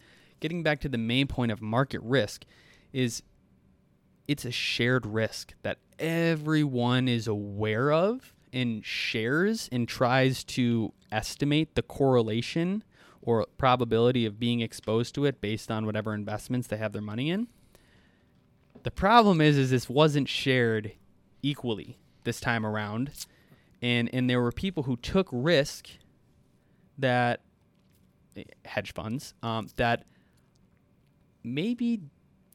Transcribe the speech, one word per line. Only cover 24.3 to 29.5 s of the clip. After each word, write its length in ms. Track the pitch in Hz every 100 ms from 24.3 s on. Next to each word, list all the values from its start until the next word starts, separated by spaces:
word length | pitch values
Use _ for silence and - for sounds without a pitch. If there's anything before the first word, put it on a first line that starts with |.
| 123
were 100 | 120
people 320 | - 190 180
who 140 | 135 120
took 320 | - 190 185
risk 560 | 123 151 156 147 - - - _ _ _ _ _ _ _ _ _ -
that, 440 | 135 123 120 120 _ _ _ _ _ _ _ _ _ - - - -
hedge 260 | 107 101
funds, 420 | - 113 127 - -
um, 240 | 117